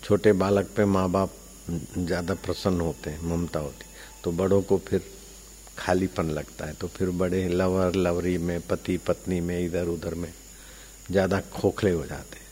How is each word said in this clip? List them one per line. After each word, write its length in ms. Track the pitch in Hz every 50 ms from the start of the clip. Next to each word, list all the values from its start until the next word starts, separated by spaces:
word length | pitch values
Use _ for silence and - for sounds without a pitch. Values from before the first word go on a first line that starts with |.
| -
छोटे 300 | - 104 98 - 110 104
बालक 360 | 92 95 98 101 98 92 - -
पे 80 | - 104
माँ 240 | 101 98 95 92 92
बाप 240 | 87 98 95 90 - - - - - - - - 85 82 - - -
ज्यादा 360 | - 90 85 90 87 87 85 98
प्रसन्न 480 | 87 - 95 87 - - 101 92 87
होते 280 | 82 82 76 - - -
हैं, 120 | 76 80
ममता 380 | 82 85 85 85 87 80 - 80
होती, 260 | 76 71 69 - - - - - - - - - -
तो 80 | 95
बड़ों 300 | 85 82 95 95 98 98
को 160 | 92 - 98
फिर 340 | 92 - - 101 92 - - - - - - - - - - - - - - -
खालीपन 480 | - - - 92 92 92 90 - - 87
लगता 400 | 80 76 76 73 - - - -
है, 80 | 76 76
तो 140 | - -
फिर 220 | 87 - - 98 90
बड़े 380 | 90 87 92 90 90 95 92
लवर 480 | 90 87 90 92 92 92 95 92 90 85
लवरी 420 | 95 92 87 87 87 87 90 90
में, 240 | 87 85 87 87 85
पति 360 | 82 - 98 82 - - 92
पत्नी 440 | 85 - - 87 - - 95 92 87
में, 240 | 85 87 87 87 90
इधर 200 | 87 85 87 90
उधर 280 | 85 85 82 78 85 82
में 200 | 85 87 78 80 - - - - - - - - - - - - - - -
ज्यादा 280 | 90 98 95 92 98 95
खोखले 520 | - - - - - 101 - - - 101
हो 140 | 87 82 71
जाते 300 | - 76 69 - - -
हैं। 80 | - - -